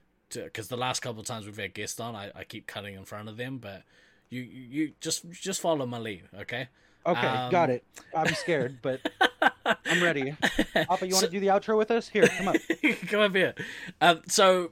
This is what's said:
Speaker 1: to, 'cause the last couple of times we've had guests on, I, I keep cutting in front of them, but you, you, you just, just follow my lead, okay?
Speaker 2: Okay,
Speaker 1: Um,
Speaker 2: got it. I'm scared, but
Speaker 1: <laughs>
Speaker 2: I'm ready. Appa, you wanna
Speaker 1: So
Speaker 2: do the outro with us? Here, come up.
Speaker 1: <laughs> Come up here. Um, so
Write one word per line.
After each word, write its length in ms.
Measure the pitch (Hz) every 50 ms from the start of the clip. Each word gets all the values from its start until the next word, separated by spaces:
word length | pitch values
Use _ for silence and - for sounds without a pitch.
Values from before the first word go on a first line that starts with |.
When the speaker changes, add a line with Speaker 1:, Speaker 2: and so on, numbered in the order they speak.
| _ _ _ _ _ _
Speaker 1:
to, 180 | - 123 92 78
'cause 180 | - - 104 -
the 80 | 131
last 240 | 120 123 127 127 -
couple 220 | - 127 110 110
of 40 | 107 -
times 180 | 123 123 101
we've 100 | 104 104
had 180 | 107 101 92 -
guests 240 | 104 104 - - -
on, 120 | 113 120 117
I, 160 | 101 98 101 -
I 80 | - 90
keep 240 | - - 110 - -
cutting 280 | - 110 101 101 98
in 100 | 95 95
front 240 | - 107 104 104 110
of 80 | 107 113
them, 200 | 123 131 135 127
but 240 | 117 101 98 92 - _ _ _ _ _ _ _ _ _
you, 120 | 120 127
you, 260 | 127 113 87 127 131 117
you 240 | 127 151 156 143 - _
just, 300 | - 160 - - - 175
just 300 | 170 - - 190 185 -
follow 240 | - 175 160 147 131
my 140 | 123 120 117
lead, 240 | 110 110 101 85 101 - - 98
okay? 260 | 101 - 123 123 131 - _ _ _ _ _ _ _
Speaker 2:
Okay, 200 | 165 175 120 123
Speaker 1:
Um, 240 | - 131 127 127 123
Speaker 2:
got 200 | 185 180 165 135
it. 160 | 123 123 - _ _ - - - -
I'm 220 | 160 156 165 165
scared, 440 | - - - 170 143 123 127 139 123
but 180 | - 135 131 - - - - - 370 - - -
Speaker 1:
<laughs> 260 | 320 - - - _ 247 214 - -
Speaker 2:
I'm 180 | - 320 175 175
ready. 320 | 170 156 143 131 135 151 - - - - - 220 - -
Appa, 320 | 180 156 - 180 190 190 185
you 60 | 185
wanna 140 | 190 185 165
Speaker 1:
So 20 |
Speaker 2:
do 100 | 170 202
the 80 | 196 196
outro 300 | 190 202 - - 220 214
with 120 | 214 214
us? 200 | 233 226 226 -
Here, 180 | - 214 175 -
come 220 | - 170 185 196
up. 80 | - - - - 330 -
Speaker 1:
<laughs> 260 | - 277 208 - 190 175
Come 140 | 208 208
up 120 | 214 202 185
here. 180 | 190 175 131 - - 104 - - - - - - _
Um, 200 | 151 175 170 160 - -
so 420 | - - 196 185 185 185 175 165